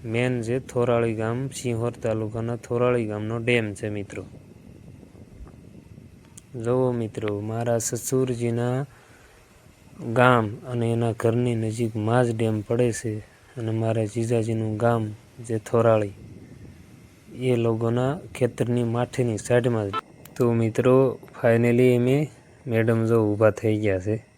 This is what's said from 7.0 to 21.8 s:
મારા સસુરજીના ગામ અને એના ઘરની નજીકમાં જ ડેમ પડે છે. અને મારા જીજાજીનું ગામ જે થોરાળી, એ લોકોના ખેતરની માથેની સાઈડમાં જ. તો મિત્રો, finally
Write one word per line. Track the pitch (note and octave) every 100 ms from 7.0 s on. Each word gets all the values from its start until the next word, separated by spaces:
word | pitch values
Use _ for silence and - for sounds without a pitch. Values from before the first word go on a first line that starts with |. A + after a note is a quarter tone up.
| A2 - G#2+ G2+
મારા | G#2+ A2+ A#2 A#2
સસુરજીના | A2+ A#2+ - C3 B2+ A#2 A#2 A#2 A#2+ B2+ C#3 - - - - - _ - - _ - - B2
ગામ | A2+ B2 B2 A2 A#2 C3+
અને | B2 A#2
એના | A#2 A#2
ઘરની | A2 A2+ A#2 B2 A2+
નજીકમાં | A2 A2 A2+ A2+ G#2+ A#2+ A#2+
જ | A2+
ડેમ | A2+ A2
પડે | G#2 A#2+ B2
છે. | A2 A2+ G#2+ - - - -
અને | A2+
મારા | A2+ A2+ A2+ G#2+
જીજાજીનું | A#2 A2+ A#2+ A2 A2+ A2 G#2+
ગામ | A#2 A#2 G#2+ G#2 - - A2+
જે | A2
થોરાળી, | - A#2 A#2 A2 G#2 G2+ - - - - - - - - - - - -
એ | B2+ B2
લોકોના | A#2 A2+ A#2 A#2 C3 D#3 A2+ -
ખેતરની | B2 - A#2+ A#2+
માથેની | A#2+ A#2 B2 - B2 G#2
સાઈડમાં | - B2 B2 A#2 G2+
જ. | G#2+ - - - -
તો | B2
મિત્રો, | A#2 A2+ A2 B2+ C3 C3+ A2 - -
finally | A#2+ A#2 A#2+ A#2+